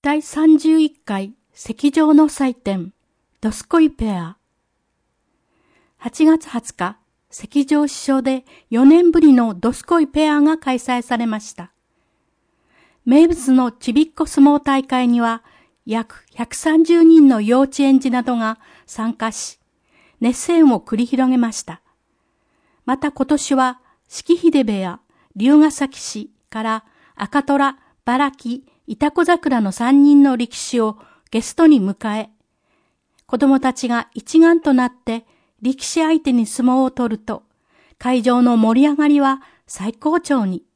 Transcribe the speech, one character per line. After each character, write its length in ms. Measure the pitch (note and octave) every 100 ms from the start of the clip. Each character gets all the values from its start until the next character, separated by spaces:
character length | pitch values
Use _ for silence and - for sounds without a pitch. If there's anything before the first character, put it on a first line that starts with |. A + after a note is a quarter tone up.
| C#4+
第 160 | D4+
三 360 | - D4 D#4+ D4+
十 240 | D#4 D#4+
一 180 | D4+ _ -
回、 280 | G3 G3 - _ _
石 340 | - A3 C#4+
上 240 | D#4+ D#4
の 140 | D4+ D4+
祭 280 | - C4 B3
典、 380 | G3+ F#3+ F3 _ _ _ _ _
ど 140 | A3
す 120 | - -
こ 140 | E4+
い 100 | D#4
ペ 220 | - A3
ア。 240 | F#3 E3 G3 _ _ _ _ _ _ _ _ _ _ _ _ _ _ _ _
八 300 | A#3+ - D#4
月 200 | D#4+ -
二 140 | A#3+
十 140 | -
日、 240 | - F3+ G#3+ _ _ _
石 340 | - - C#4+ C#4
上 220 | D4+ D4
支 80 | -
所 260 | - C4+
で 220 | B3+ C4 _ _ _
四 140 | A3+
年 280 | C4+ E4 F4
ぶ 100 | E4
り 100 | D#4
の 220 | B3 A#3
ど 180 | F3+ A3+
す 140 | B3+ -
こ 160 | E4+
い 60 | C#4+
ペ 220 | D4+ D#4
ア 120 | D4
が 160 | D4 D#4+
開 200 | C#4+ B3+
催 260 | - B3
さ 120 | A#3+ A#3+
れ 100 | A#3
ま 140 | G#3+
し 140 | G#3+
た。 180 | - F3 _ _ _ _ _ _ _ _ _ _ _ _ _ -
名 240 | C#4 E4
物 240 | E4 -
の 180 | C4 B3
ち 220 | A3+ -
び 140 | A#3 D#4+
っ 20 |
こ 120 | - D#4
相 200 | - C#4
撲 140 | C#4+
大 240 | C#4+ C4+
会 240 | C4+ B3+ B3
に 140 | A#3+
は、 200 | A#3 A3+ _ _ _ _ -
約 400 | A3 A3 - _
百 200 | - A#3 -
三 280 | D#4+ D#4+
十 180 | D#4+ E4+
人 260 | E4 E4 C#4
の 100 | A3+
幼 220 | G#3+ B3+
稚 220 | C4+ C4+
園 180 | C#4 C4+
児 100 | C4+
な 120 | B3
ど 120 | A#3+ A#3+
が 240 | A3 A3 _ _ _
参 280 | - A3+
加 180 | A3 A3
し、 260 | - - - _ _ _ _ _ _
熱 180 | A#3 B3
戦 360 | - E4+ D4+
を 80 | A3
繰 160 | - A3
り 80 | A#3+
広 260 | B3+ B3+
げ 60 | B3+
ま 160 | A#3
し 100 | -
た。 180 | - D#3+ _ _ _ _ _ _ _ _ _ _
ま 140 | - C4+
た 160 | D4
今 120 | C#4 C4
年 300 | D4 - C4+
は、 240 | C4 B3 _ _ _
式 280 | - - E4+
秀 280 | E4 D4+ A3
部 80 |
屋、 260 | G3+ F#3 - _ _ _ F#3+
龍 200 | A#3 D4+
ヶ 140 | D4+
崎 260 | - C4+ -
市 320 | - G#3 G#3+ _ _
か 140 | A3
ら 220 | A3 A3 _ _ _ -
赤 280 | G3+ C#4+
虎、 340 | C#4 C#4 C#4 C4+ _ _
茨 300 | - B3+ C#4+ C4+
城、 260 | A#3 B3+ _ _ -
潮 260 | G#3+ D4
来 140 | D#4+ E4+
桜 360 | E4+ D#4+ B3
の 100 | G3
三 320 | - A#3 C#4
人 200 | C#4+ C#4+
の 120 | C#4 B3
力 220 | A#3+ -
士 240 | - A#3+
を 160 | A3 G#3+ _ _ _
ゲ 100 | A3
ス 140 | - -
ト 120 | E4
に 120 | C#4+
迎 380 | F#3+ G3 A3 G#3+
え、 120 | G#3+ _ _ _ _ _ _ _ _ _ _
子 120 | A#3
供 240 | C#4 C4+
た 100 | C4+
ち 160 | B3+ A#3+
が 220 | A#3 -
一 260 | - - D#4+
丸 200 | E4 E4+
と 140 | D#4
な 140 | B3+ B3
っ 40 |
て 320 | B3 - A3+ _ _ _ _
力 240 | A#3+ C4 -
士 160 | E4
相 180 | D#4+ D#4+
手 140 | C#4+
に 120 | B3 A3
相 220 | - B3
撲 160 | B3+
を 80 | C4
取 260 | B3+ A#3+ G#3+
る 60 |
と、 200 | - G#3+ _ _ _ _ _ _
会 240 | B3 B3+
場 200 | A3+ B3
の 160 | B3 A#3
盛 240 | A3 A#3
り 80 | D4
上 60 | D4
が 100 | D4+
り 140 | C#4+
は 200 | C4+ C4+ _ _ _
最 260 | - G3
高 260 | - D4+ E4
潮 260 | E4+ C4+ G3
に。 200 | F3+ _